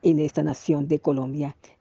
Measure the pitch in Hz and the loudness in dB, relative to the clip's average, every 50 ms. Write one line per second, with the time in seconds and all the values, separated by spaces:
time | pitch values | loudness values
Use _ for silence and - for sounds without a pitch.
0 | - 175 160 151 151 151 - 151 151 151 147 - - - 160 143 143 147 151 147 | 2 2 2 4 0 0 -2 -2 -2 -2 -4 -2 -2 0 0 0 0 0 -2 0
1 | - 147 143 135 131 135 139 147 147 139 - _ - - _ _ | 0 0 0 0 -2 -4 -4 -6 -6 -6 -8 _ -20 -20 _ _